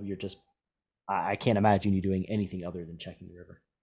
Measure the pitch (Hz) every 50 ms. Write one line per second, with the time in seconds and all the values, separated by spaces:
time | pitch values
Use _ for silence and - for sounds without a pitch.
0 | 104 98 98 92 - 98 - - _ _ _ _ _ _ _ _ _ _ _ _
1 | _ - 98 92 82 92 101 - - 127 113 101 101 110 104 95 - 104 98 95
2 | 90 98 95 92 92 - 107 107 101 90 - 92 85 87 87 90 85 82 85 82
3 | - - 85 - 92 87 85 87 87 - - - _ _ _ _